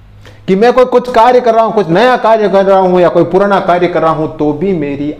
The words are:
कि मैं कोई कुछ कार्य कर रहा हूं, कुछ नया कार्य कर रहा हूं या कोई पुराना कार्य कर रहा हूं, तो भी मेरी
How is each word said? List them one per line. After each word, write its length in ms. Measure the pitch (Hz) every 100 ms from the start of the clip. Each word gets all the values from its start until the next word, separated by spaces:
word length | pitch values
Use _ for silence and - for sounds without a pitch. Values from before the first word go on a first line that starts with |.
| - - - - -
कि 80 | 190
मैं 180 | 240
कोई 120 | 247 254
कुछ 280 | 247 247
कार्य 280 | 233 240 247
कर 140 | 226 226
रहा 100 | 220
हूं, 60 |
कुछ 160 | 214 160
नया 300 | 175 254 240
कार्य 320 | 220 220 202
कर 160 | 196 196
रहा 140 | 190
हूं 200 | 185 180
या 100 | 170
कोई 140 | 175
पुराना 360 | 160 190 202 190
कार्य 280 | - 175 170
कर 140 | 165
रहा 100 | 160
हूं, 160 | 151 156
तो 260 | - 151
भी 200 | 143 196
मेरी 420 | 175 143 139 147